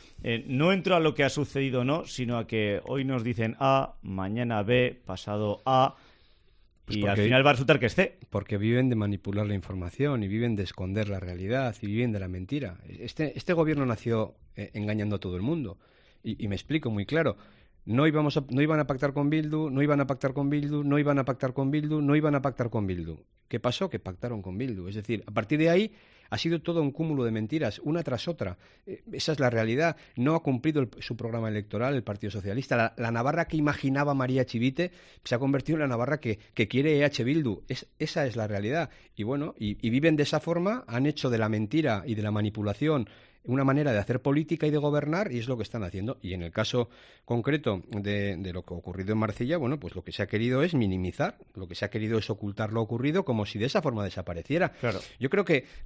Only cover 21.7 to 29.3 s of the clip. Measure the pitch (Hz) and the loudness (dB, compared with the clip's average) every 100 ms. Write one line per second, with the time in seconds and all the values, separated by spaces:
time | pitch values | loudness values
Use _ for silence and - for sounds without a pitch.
21.7 | 151 151 156 143 147 151 143 135 - 117 | 0 0 0 4 4 4 2 0 0 -2
22.7 | 117 98 90 82 80 - _ - 117 123 | 0 -2 -2 -6 -10 -14 _ -8 -4 -2
23.7 | - 190 110 - 92 120 113 92 92 131 | 0 -2 -4 -8 -8 -6 -6 -6 -6 -4
24.7 | 101 90 104 101 110 - 107 - 151 165 | -6 -6 -8 -4 -4 -2 -4 0 2 4
25.7 | 175 220 - - _ - 208 170 170 135 | 4 2 -4 -20 _ -8 -4 0 0 0
26.7 | 170 143 143 160 147 117 110 107 156 131 | 0 0 0 0 0 0 0 -2 0 -2
27.7 | - - 165 165 120 - 165 98 90 - | -2 -2 -2 -2 -4 -4 -4 -6 -8 -14
28.7 | _ - - - 131 - | _ -16 -14 -10 -6 -2